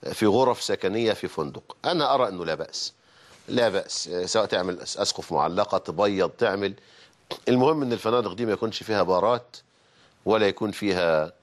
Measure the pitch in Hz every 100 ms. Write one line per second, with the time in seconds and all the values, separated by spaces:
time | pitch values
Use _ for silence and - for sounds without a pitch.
0 | - - 107 104 131 120 - 101 95 107
1 | 113 101 92 - 73 - _ - 143 175
2 | 139 135 120 92 82 78 - - - _
3 | _ _ - - - 120 117 95 - -
4 | - 90 90 110 101 107 92 90 - -
5 | 101 - - 80 76 90 101 113 - 82
6 | 104 98 87 - 117 98 98 98 - -
7 | - _ _ - - 123 131 160 135 110
8 | 110 120 107 90 117 98 113 - - 107
9 | 90 90 101 120 - - _ _ _ _
10 | _ _ - 110 104 92 107 98 107 90
11 | 85 80 78 -